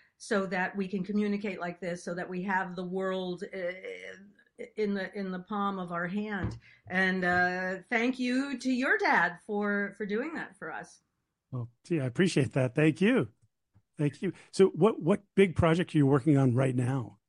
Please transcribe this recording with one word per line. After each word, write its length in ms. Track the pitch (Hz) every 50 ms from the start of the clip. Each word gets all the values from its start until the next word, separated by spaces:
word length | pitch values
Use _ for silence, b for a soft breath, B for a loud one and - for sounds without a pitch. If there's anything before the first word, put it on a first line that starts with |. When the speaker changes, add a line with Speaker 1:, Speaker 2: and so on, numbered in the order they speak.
| b b b
Speaker 1:
so 300 | b - - 226 196 190
that 300 | 175 190 180 185 185 -
we 120 | 202 190 185
can 160 | 208 185 180
communicate 560 | - 208 208 208 202 202 202 208 202 180 -
like 200 | 175 175 175 -
this, 220 | 190 170 175 175
so 120 | - 190 170
that 140 | 180 160 165
we 140 | 185 180
have 320 | 185 202 185 185 185 180 175
the 100 | 185 180
world, 600 | 180 185 190 190 190 185 185 185 180 180 175 196 - 190
uh, 1080 | 190 175 175 185 185 190 95 - - - - 185 190 196 208 _ _ _ _ _ - - - -
in 160 | 214 214 202
the, 240 | 202 196 185 185 -
in 140 | 208 196 190
the 80 | 185 180
palm 400 | 180 - 214 202 202 202 196 185
of 140 | 180 170
our 160 | 175 170 180 175
hand. 500 | 196 208 208 214 208 185 175 - 117 b b b b b b -
And, 340 | 180 190 190 185 190 185 180
uh, 520 | 180 180 180 180 180 180 185 185 185 190 180 - -
thank 300 | 240 220 233 262 254 254
you 400 | 247 247 247 262 277 277 269 240
to 120 | - 262
your 280 | 254 240 262 320 415 415
dad 400 | 403 311 247 180 170 175 170 - _
for, 480 | - 208 208 208 202 202 202 202 196 202
for 100 | - 214
doing 280 | 190 208 226 285 330 320
that 220 | 202 151 - - -
for 140 | 165 160
us. 260 | 131 104 175 - - _ _ _ _ _ _ _ _ _ _ -
Speaker 2:
Well, 160 | 131 123 117 - _ _ _
gee, 160 | - 170 151
I 60 | 127
appreciate 460 | 123 - - 196 170 - 151 135 - -
that. 200 | 139 127 123 -
Thank 260 | 156 156 160 - -
you. 280 | 190 226 262 208 120 - _ _ _ _ _ _ _ _ _ _ _ _ _
Thank 240 | - 147 143 143 -
you. 100 | 202 180 - b b b
So 200 | b - 190 -
what, 300 | - 151 185 226 - 320
what 220 | 170 160 202 - _ _ -
big 180 | 190 202 180 139
project 400 | - 175 160 165 180 170 - -
are 40 | 151
you 80 | 139
working 300 | 135 147 139 117 160 139
on 180 | 139 135 127 117
right 200 | 131 135 131 123
now? 440 | 127 120 123 139 131 107 - - _ _